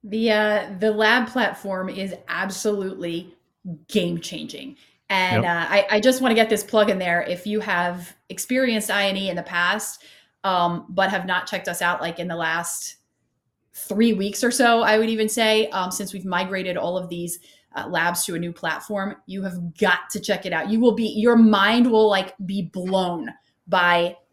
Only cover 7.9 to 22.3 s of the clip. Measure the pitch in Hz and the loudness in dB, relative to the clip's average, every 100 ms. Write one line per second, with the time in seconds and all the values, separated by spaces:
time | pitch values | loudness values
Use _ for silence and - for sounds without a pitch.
7.9 | 180 175 - _ 190 - 254 262 226 208 | -4 -12 -20 _ -12 -4 0 0 0 0
8.9 | 202 196 196 196 175 - 175 175 208 - | 0 0 0 -4 -6 -4 -2 0 -2 -6
9.9 | - - - _ _ 196 180 175 170 - | -12 -20 -20 _ _ -2 0 0 -2 -4
10.9 | 180 190 196 180 180 - 190 190 170 175 | 0 0 0 -2 -4 -4 -8 -6 -2 -2
11.9 | 180 165 165 175 170 160 165 165 - - | -2 -6 -6 -8 -4 -2 -4 -4 -8 -10
12.9 | - _ _ _ _ _ _ _ - - | -16 _ _ _ _ _ _ _ -16 -6
13.9 | 202 233 208 196 202 240 240 240 233 208 | 2 2 2 -2 -2 -2 2 4 4 4
14.9 | 214 226 220 214 233 220 220 220 196 185 | 4 2 0 -2 0 2 2 2 -2 -4
15.9 | 185 196 202 190 180 190 190 185 180 175 | -6 -8 -8 -4 -4 -2 -4 -4 -4 -4
16.9 | 185 180 175 175 - _ _ _ - 120 | -4 -6 -8 -8 -10 _ _ _ -12 -6
17.9 | 170 170 175 - 165 170 165 165 - - | -2 -2 -2 -4 -4 -6 -6 -6 -6 -6
18.9 | 202 196 202 - 190 190 180 175 - 196 | -6 -6 -10 -12 -8 -8 -8 -10 0 2
19.9 | 180 - 202 - 196 185 165 165 220 240 | 2 -2 -10 -4 -4 -2 -4 0 4 4
20.9 | 214 220 214 226 233 226 202 202 233 247 | 4 -2 2 4 8 8 8 4 4 4
21.9 | 220 220 196 190 | 6 6 4 0